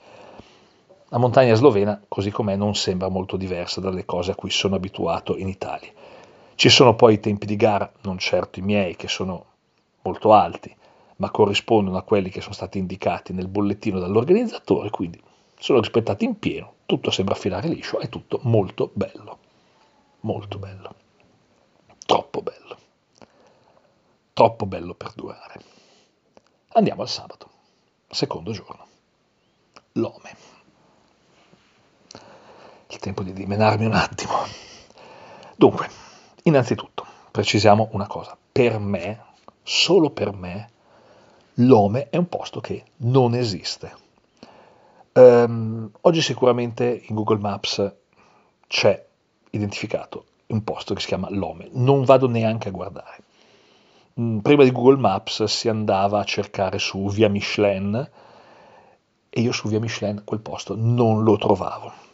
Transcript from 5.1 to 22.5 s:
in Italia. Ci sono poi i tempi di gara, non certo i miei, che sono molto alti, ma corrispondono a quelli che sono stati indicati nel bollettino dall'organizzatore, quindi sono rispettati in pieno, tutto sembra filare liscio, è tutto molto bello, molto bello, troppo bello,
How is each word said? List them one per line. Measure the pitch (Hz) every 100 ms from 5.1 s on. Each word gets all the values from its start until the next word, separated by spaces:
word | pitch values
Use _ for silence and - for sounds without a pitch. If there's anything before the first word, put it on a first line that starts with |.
| 85 - -
in | 95
Italia. | 92 - 76 - - - - - - _
Ci | - 127
sono | - 127
poi | 110 120
i | 104
tempi | 107 101 104
di | 104
gara, | 113 101 98 _
non | 98 92
certo | - 92 - -
i |
miei, | 95 104 92
che | 80 -
sono | - 95 87 - _ _ _ _ _
molto | 95 87 107
alti, | 107 90 - - - _ _ _ -
ma | 98
corrispondono | - 101 98 - 110 95 92
a |
quelli | - 104 92
che | 92
sono | -
stati | 98 92 98
indicati | 90 92 - 87 -
nel | 92 92
bollettino | 98 101 98 113 92
dall'organizzatore, | 90 107 160 202 233 - - 98 -
quindi | - 85 85 _ _ _ _
sono | - 120
rispettati | - - 110 104
in | 233 214
pieno, | - - - _ -
tutto | 147 -
sembra | - 95
filare | - 104 92 156
liscio, | - - -
è | -
tutto | - - -
molto | 120 113 95 - -
bello, | - - - - - _ _ _ _ _ _ _ _
molto | 110 - - 98
bello, | 98 98 - - _ _ _ _ _ _ _ _ _ _ -
troppo | - - -
bello, | -